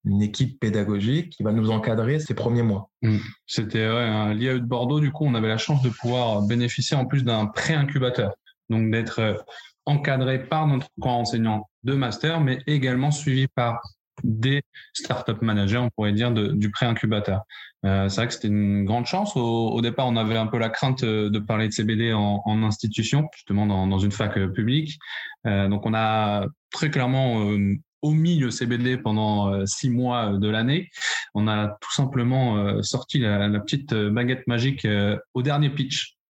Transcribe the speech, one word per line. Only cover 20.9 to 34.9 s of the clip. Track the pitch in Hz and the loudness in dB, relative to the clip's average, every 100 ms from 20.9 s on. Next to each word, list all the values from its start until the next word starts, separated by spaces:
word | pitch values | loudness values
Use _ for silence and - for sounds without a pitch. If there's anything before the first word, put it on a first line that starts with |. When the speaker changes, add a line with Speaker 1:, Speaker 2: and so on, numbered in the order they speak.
| 131 | 0
Speaker 2:
euh, | 117 107 104 | 0 0 0
de | 107 | -2
parler | 104 110 110 | 0 0 0
de | |
C | 104 | 0
B | 107 | 0
D | 110 117 | 0 2
en, | 110 104 101 | 2 2 0
en | 107 107 | 0 2
institution, | 110 107 107 104 113 139 151 - | 2 0 -2 -2 0 0 0 -6
justement | - 101 104 | -2 0 2
dans, | 95 95 | 2 2
dans | 95 | 2
une | 101 | 0
fac, | 101 107 98 | 0 -2 0
euh, | 95 | -2
publique. | 92 110 143 156 - - - - - 117 | 0 0 0 -2 -10 -12 -12 -12 -6 -2
Euh, | 101 98 | 2 2
donc, | 101 113 | 0 0
on | |
a | 110 110 110 104 104 98 - _ | 0 2 2 0 0 -2 -8 _
très | - 156 | -4 -2
clairement, | 147 123 131 131 113 101 | 0 0 2 2 2 0
euh, | 104 98 101 - _ | 2 2 0 -6 _
omis | 151 156 165 170 | 0 2 4 2
le | 123 | 0
C | - 120 | -2 -2
B | |
D | 120 123 127 | 0 0 0
pendant, | 110 107 107 104 101 | 0 0 2 2 2
euh, | 98 98 | 0 -2
six | - 135 | -2 0
mois, | 120 123 123 110 | 0 0 0 0
euh, | 98 | 0
de | 107 | 0
l'année. | 110 117 160 185 - - - - 104 | 2 2 0 -2 -8 -4 -4 -4 -2
On | 107 | 0
a | 107 104 104 | 0 -2 -6
tout | - | -6
simplement, | - 135 131 120 131 127 104 | -2 0 0 2 2 2 2
euh, | 101 104 | 0 0
sorti | 101 131 - 151 | -2 -4 -2 0
la, | 113 104 104 | 2 2 2
la | 104 | 0
petite, | - 143 139 | 0 -4 -2
euh, | 110 104 | -2 0
baguette | 110 120 131 - | 0 0 -2 -2
magique, | 120 131 135 | 0 0 0
euh, | 110 | 0